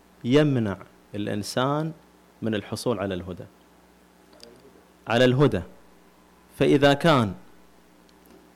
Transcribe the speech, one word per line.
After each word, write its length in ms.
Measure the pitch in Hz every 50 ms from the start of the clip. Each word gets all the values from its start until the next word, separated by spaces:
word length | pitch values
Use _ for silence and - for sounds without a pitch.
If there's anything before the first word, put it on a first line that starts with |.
| _ _ _ _ -
يمنع 540 | 120 131 147 151 147 135 120 110 101 95 - - - _ _ _ _ -
الإنسان 800 | 104 104 110 107 104 98 - - 123 127 139 147 151 160 160 160 - _ _ _ _ _ _ _ -
من 120 | 113 110 110
الحصول 440 | 101 - - - - - 127 117 90
على 160 | 101 98 92
الهدى، 300 | 90 87 92 90 - - - _ _ _ _ _ _ _ _ _ _ _ _ _ _ _ _ - - - - - - - - _ _ _ _ _ _ - -
على 160 | 110 120 127
الهدى. 360 | 127 123 135 147 123 107 90 87 - - - - - - - _ _ _ _ _ _ _ _ _ _ - -
فإذا 340 | 139 147 147 135 143 143
كان 420 | 139 139 - 170 151 127 113 98 90 - - - - - - _ _ _ _ _ _ _ _ _ _ _ _ - - - - _ _